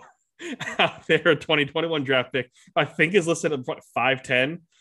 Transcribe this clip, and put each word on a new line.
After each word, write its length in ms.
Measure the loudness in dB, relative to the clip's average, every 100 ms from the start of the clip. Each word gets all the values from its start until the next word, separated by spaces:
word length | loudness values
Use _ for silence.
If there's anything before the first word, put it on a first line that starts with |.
| -8 _ _ _
<laughs> 400 | -14 -10 -6 0
out 280 | 0 -2 -2
there, 220 | 2 4
a 80 | 2
twenty 280 | 2 0
twenty-one 400 | 0 -2 -2 -2
draft 300 | 0 0 0
pick. 160 | -4 -6 _ _
I 100 | -2
think 300 | -2 0 2
is 120 | 4 2
listed 260 | 0 -2
at, 60 | -4
what, 180 | -6 -10 -8
five 280 | -2 0 0
ten, 380 | 0 0 0 -4 _ _